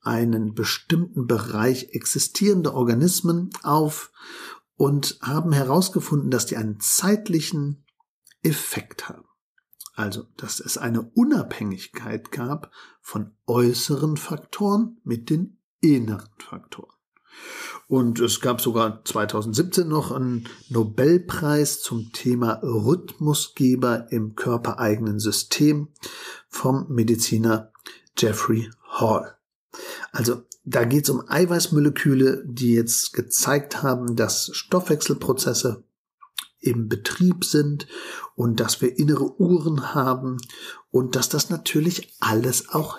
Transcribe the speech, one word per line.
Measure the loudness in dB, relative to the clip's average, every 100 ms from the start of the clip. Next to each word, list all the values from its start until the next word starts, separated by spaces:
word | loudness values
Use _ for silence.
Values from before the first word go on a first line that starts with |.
einen | -2 0 2 2 -2
bestimmten | -2 -4 -2 0 0 0 -2 0
Bereich | 0 0 0 2 0 -2
existierende | -6 -4 -2 -2 0 2 2 2 2
Organismen | 2 4 4 2 0 0 -2 -6
auf | 0 2 2 -2 -12 _ -20 -18 -18 -18 _ 0
und | 2 2 -2 -6
haben | -4 -2 2
herausgefunden, | 2 2 2 2 0 0 0 2
dass | 0 -2
die | -4
einen | -4 -4
zeitlichen | -2 0 2 2 2 -2 0 -4 -4 -6 _ _ _ _ _ _
Effekt | -2 -2 -4 -8 -10 -14 -14
haben. | -16 -20 _ _ _ _ -20 -14 -6
Also, | -6 -6 -12 -14
dass | -10 -8
es | -8 -6
eine | -2 -2
Unabhängigkeit | 0 2 4 2 0 -4 -6 -6 -10 -14 -10 -10 -10
gab | -8 -6 -6 -10 -20 -20 _
von | -10 -8 -8 _ -2
äußeren | 2 4 2 -2 0 0 -2
Faktoren | -6 -10 -8 -2 2 2 0 -4
mit | -6 -4 -2
den | -2 -2 _ _ _
inneren | 4 4 2 -6 -10 -20
Faktoren. | -18 -18 -18 -20 -20 _ _ _ _ -20 -16 -14 -14 -12 0
Und | 2 4 2
es | 0 2
gab | 0 0
sogar | 0 2 0 -2
zweitausendsiebzehn | -6 -2 -2 -2 -2 0 0 0 0
noch | 0 -2
einen | -2 -2 -2 -6 -16 -4
Nobelpreis | 0 0 4 6 6 2 -2 2 2 2 -2
zum | -6 -6 -8
Thema | -4 0 2 2 0
Rhythmusgeber | -2 0 2 2 -2 -2 0 0 -2 2 2 4 2 0 -2
im | -4 -4 -4
körpereigenen | -2 -2 -2 -2 0 0 0 -2
System | -2 -2 -2 2 4 2 -2 _ -16 -14 -16 -18 _
vom | -2 0 0 0
Mediziner | 2 2 2 2 2 2 2 -2 _ -20 -20 _ 0
Jeffrey | 0 0 0 0 -2 -12 -10
Hall. | -2 0 0 -4 -16 _ _ _ -18 -14 -14 -10
Also | -4 -4 -4 -8 -18
da | -2 0 4
geht's | 2 2
um | -2 0
Eiweißmoleküle, | 2 2 2 2 4 4 2 2 4 4 2 -6
die | -2 4
jetzt | 4 4 0 -2
gezeigt | -4 -2 0 2 0 -2 -4
haben, | -2 0 -2 0
dass | 0 0 -4
Stoffwechselprozesse | -8 -2 0 2 0 0 -2 0 0 0 0 -2 -4 -10 _ _ _ -18 -14 -14 _
im | -2 0 -2
Betrieb | -4 -4 2 2 2
sind | 0 0 0 -2 -8 -14 -14 -14 -10 -2
und | 0 0
dass | -2 0
wir | 0 2
innere | 2 2 0 2
Uhren | 4 4 2 -2 -2
haben | 0 0 0 -4 -6 -10 -16 -18 -18 _
und | 0 2 0
dass | 0
das | -2 -2
natürlich | -4 -2 0 0 -2 -8 -4
alles | 0 2 2 -2 -2
auch | -4 -4